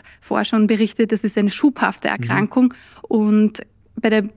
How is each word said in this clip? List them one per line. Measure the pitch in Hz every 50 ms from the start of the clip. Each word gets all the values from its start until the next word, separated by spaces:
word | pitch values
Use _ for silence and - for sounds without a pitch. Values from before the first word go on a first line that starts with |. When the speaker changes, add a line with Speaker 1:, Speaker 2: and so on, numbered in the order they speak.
| - - - -
Speaker 1:
vorher | - - - 220 208
schon | - 233 220 214
berichtet, | 196 220 202 226 214 - - 226 208
das | 220 208 -
ist | 202 - 208
eine | 208 202
schubhafte | - - - 294 254 - - 196 - - - -
Speaker 2:
Mhm. |
Speaker 1:
Erkrankung. | - 214 117 117 190 190 208 202 - 254 254 247 - - - - - -
Und | - - - 220 214 214 214 214 214 214 - - - - _ _ _ _ _ -
bei | 233 220
der | 214 214 202 214 -